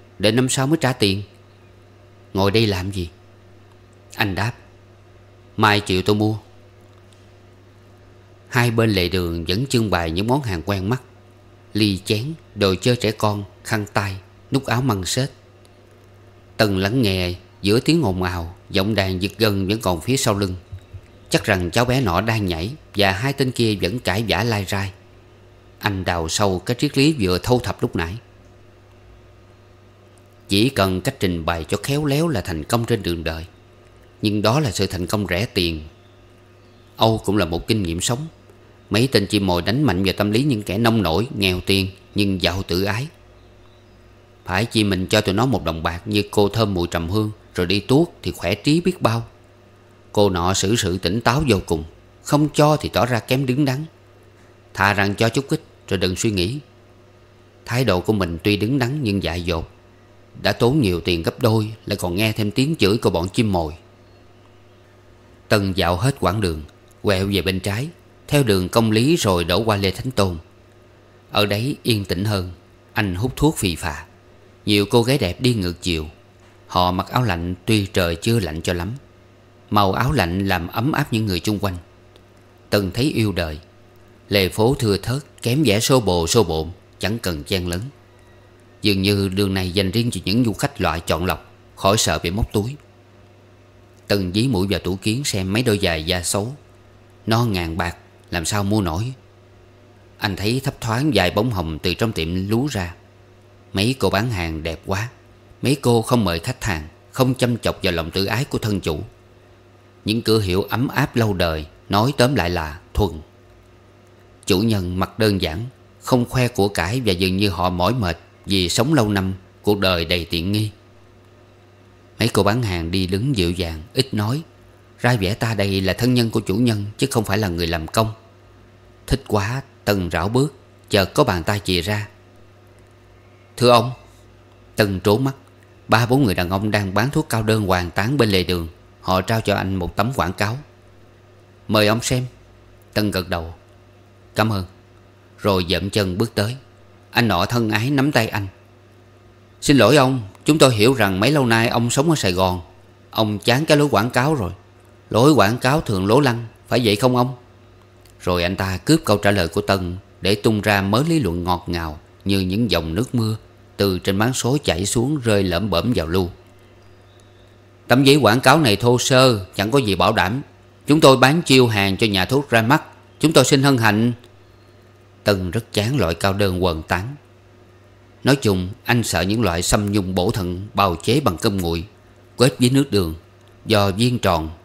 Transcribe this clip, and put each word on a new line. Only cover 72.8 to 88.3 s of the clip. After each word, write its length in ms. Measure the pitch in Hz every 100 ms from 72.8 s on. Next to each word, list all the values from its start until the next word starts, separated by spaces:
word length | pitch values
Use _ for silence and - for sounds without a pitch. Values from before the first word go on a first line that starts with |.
| _
anh 220 | - 101 90
hút 200 | 127 -
thuốc 220 | 147 -
phì 180 | 98 82
phà. 300 | 82 73 - - - - - - -
Nhiều 200 | 104 101
cô 140 | 123
gái 140 | 117 143
đẹp 240 | 90 95
đi 120 | 123
ngược 280 | 113 90 82
chiều. 240 | 90 80 76 - - _ - - -
Họ 240 | 92 90
mặc 160 | 90 -
áo 140 | 123
lạnh 320 | 120 85 87 92 -
tuy 200 | 107 98
trời 300 | 101 85 82
chưa 240 | 113 117
lạnh 220 | 85 80
cho 120 | 95
lắm. 180 | 87 90 139 - - - _ _ _ -
Màu 240 | 104 98
áo 180 | - 123
lạnh 360 | 147 85 92 98
làm 200 | 90 85
ấm 240 | 113 131
áp 220 | 151 147
những 120 | 110 110
người 140 | 87
chung 200 | 107 101
quanh. 160 | 98 90 - - - - _ - - _ -
Tân 220 | 104 95
thấy 200 | 117 143 -
yêu 160 | 107
đời. 280 | 90 82 76 - - - - - - -
Lề 200 | 101 92
phố 260 | - 110 143
thưa 180 | 110 92
thớt, 220 | - 135 - -
kém 220 | 113 135
vẻ 160 | 135 101
xô 200 | 113 131
bồ 280 | 98 87 82
xô 160 | 117
bộn, 280 | 87 80 80 - - -
chẳng 200 | 95 113
cần 240 | 92 78
chen 240 | 71 95 90
lấn. 140 | 87 131 - - - -